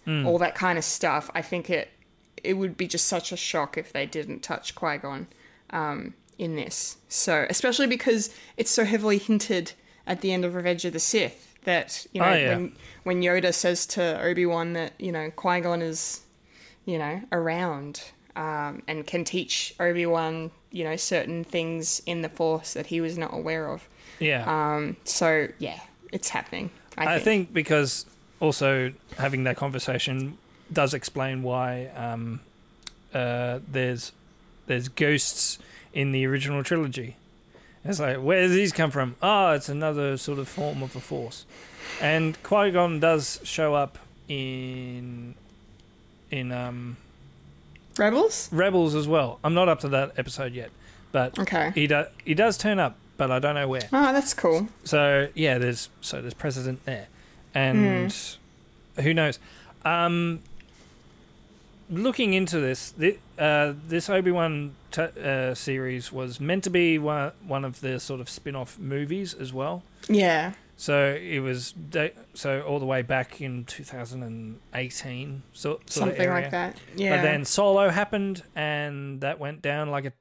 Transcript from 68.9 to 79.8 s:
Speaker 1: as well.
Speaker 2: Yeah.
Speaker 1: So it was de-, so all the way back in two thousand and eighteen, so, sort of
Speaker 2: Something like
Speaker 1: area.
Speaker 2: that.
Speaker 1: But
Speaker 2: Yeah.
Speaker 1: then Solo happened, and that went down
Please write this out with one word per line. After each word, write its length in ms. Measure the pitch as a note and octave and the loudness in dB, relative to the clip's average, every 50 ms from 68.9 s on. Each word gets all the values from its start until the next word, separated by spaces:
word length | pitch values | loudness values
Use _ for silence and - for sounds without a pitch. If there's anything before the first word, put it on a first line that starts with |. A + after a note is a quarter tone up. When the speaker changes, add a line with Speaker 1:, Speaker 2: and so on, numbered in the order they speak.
| C#3 C#3 D3 C#3+ E3 G3 G3+ F3+ - | -4 -4 -4 -2 -4 -4 -4 -6 -8
Speaker 1:
as 180 | - C#3 B2+ B2+ | -10 -10 -8 -6
well. 300 | C3 C3+ D3+ F3 F3+ - - - - - - | -4 -4 -4 -6 -8 -10 -16 -20 -8 0 2
Speaker 2:
Yeah. 440 | G#3+ G#3 G3 F3+ E3 D#3 D#3 F3+ F#3+ - - - _ | 4 6 6 6 4 4 2 -2 -6 -10 -16 -20 _
Speaker 1:
So 420 | - - - C#3+ C#3+ C#3 C#3 C#3 D3+ | -8 -2 2 4 4 4 4 2 -2
it 200 | F3+ F3+ - C3+ | -4 -4 -4 -2
was 320 | C3+ C3 B2+ B2 B2 - - | -2 -2 -4 -4 -6 -10 -10
de-, 400 | E3+ D#3+ D3 D#3+ E3 D3+ D3 - - - - - | -12 -10 -6 -2 -2 -2 -2 -4 -8 -20 -18 -12
so 260 | - - C#3+ C3+ C3+ D3 | -6 -4 -2 -2 -2 0
all 160 | D3 C#3+ C#3+ | -2 -2 -2
the 80 | C3+ | 0
way 160 | C3 C3 C3 B2 | 0 0 0 0
back 380 | A#2+ C#3 C3 B2 - - - | 0 0 0 -2 -2 -6 -10
in 240 | C#3+ C3+ B2 B2 A#2+ | -8 -8 -8 -8 -8
two 180 | B2 - - C#3+ | -10 -12 -14 -14
thousand 400 | - - B2+ A#2+ A2+ B2 C3 B2 | -12 -12 -10 -10 -10 -10 -10 -10
and 380 | A2+ A2+ A2+ A2+ A2 A2+ A#2+ - - - | -10 -10 -10 -10 -12 -14 -14 -14 -10 -8
eighteen, 680 | A#2+ B2+ B2+ - - - C3+ B2 B2 C3 C#3+ C#3 C3+ C3 - - | -6 -6 -6 -8 -8 -10 -8 -8 -10 -10 -10 -10 -12 -14 -16 -14
so, 180 | - - D3 | -8 -6 -6
sort 120 | D3+ - - | -6 -6 -8
of 100 | - - | -6 -2
Speaker 2:
Something 360 | - - G3 - - F#3 F3+ | 0 0 0 2 2 2 2
like 160 | F3+ F3 E3+ | 2 0 -2
Speaker 1:
area. 60 | C#3 | -2
Speaker 2:
that. 260 | F3 F3 F3 F3+ - - - - - | -2 -4 -4 -4 -6 -10 -16 -12 -6
Speaker 1:
But 80 | F3 | -2
Speaker 2:
Yeah. 200 | G3+ G3 - F3+ F3 | 0 2 2 4 4
Speaker 1:
then 220 | D3+ D3+ D3 C#3+ | 4 2 2 0
Solo 440 | - - - G3+ G3+ G3 G3 G3+ G3 | 0 2 4 6 6 6 8 6 6
happened, 560 | E3 F#3+ G#3 G3+ - G#3 G3 G3 F#3+ F3+ - - - | 4 2 0 0 0 -2 -2 -2 -4 -6 -10 -10 -6
and 640 | D#3 D3+ D3+ D3+ D3 D3 D3 C#3+ C#3 C#3 C#3 C#3 C3+ | -4 -2 -2 -2 -2 -4 -4 -6 -8 -8 -10 -8 -6
that 200 | C#3 C#3 D#3 - | -4 -4 -4 -4
went 200 | C#3+ C#3 D3+ D3+ | -6 -8 -8 -6
down 300 | - C#3+ C#3+ D3 | -4 -2 0 0